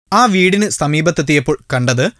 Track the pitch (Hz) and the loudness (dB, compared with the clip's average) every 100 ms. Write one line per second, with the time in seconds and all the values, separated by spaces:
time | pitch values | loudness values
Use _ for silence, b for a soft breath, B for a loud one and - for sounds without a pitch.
0 | _ 202 247 190 185 202 208 - 147 151 | _ 2 2 2 2 2 -2 -2 -2 0
1 | 160 165 147 147 135 151 - 127 123 123 | 0 -2 0 0 0 -4 -4 -4 -2 0
2 | 165 | -2